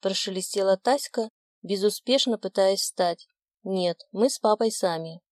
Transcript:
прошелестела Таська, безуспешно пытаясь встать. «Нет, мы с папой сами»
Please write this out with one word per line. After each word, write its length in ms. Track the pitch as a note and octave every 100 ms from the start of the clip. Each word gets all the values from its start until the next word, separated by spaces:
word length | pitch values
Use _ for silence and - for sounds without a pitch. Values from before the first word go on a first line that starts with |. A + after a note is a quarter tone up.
прошелестела 720 | G3 F#3+ - F#3+ F#3 G3+ F#3+ F#3+
Таська, 540 | - C#4 - - A3 _ _ _
безуспешно 760 | F3+ G3 G#3 G3+ - C4+ C4+ A3
пытаясь 420 | F#3+ - F#3+ G3
встать. 480 | - - F3+ E3+ - _ _ _
«Нет, 400 | F#3+ F#3+ F3+ E3+ -
мы 180 | G3 B3
с 100 | -
папой 320 | A3 G#3+ A3+
сами» 500 | - F#3+ E3 E3 E3 _